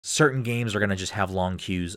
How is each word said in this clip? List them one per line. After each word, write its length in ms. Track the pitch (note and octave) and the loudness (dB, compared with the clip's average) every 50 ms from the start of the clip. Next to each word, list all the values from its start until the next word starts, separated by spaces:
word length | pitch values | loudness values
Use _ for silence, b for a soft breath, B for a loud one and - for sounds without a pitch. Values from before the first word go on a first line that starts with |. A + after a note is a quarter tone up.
| - | -8
certain 400 | - - - D#3 C#3 C3 C3 A2+ | -2 2 4 4 4 4 0 -2
games 300 | A#2+ A#2 A#2+ A#2+ A2+ G2 | -2 -2 -2 -2 0 2
are 60 | G2+ | 2
gonna 160 | G#2 G2+ G2 | 2 2 2
just 160 | F#2 F#2 - | -2 -2 -4
have 180 | - G#2 F#2+ F#2 | -2 -2 -2 0
long 280 | F#2+ F#2 F2+ F#2 F#2 | 0 0 0 0 -2
queues 380 | E2+ - - F#2 F2+ F2 E2+ - | -4 -4 -4 -2 -2 -2 -4 -6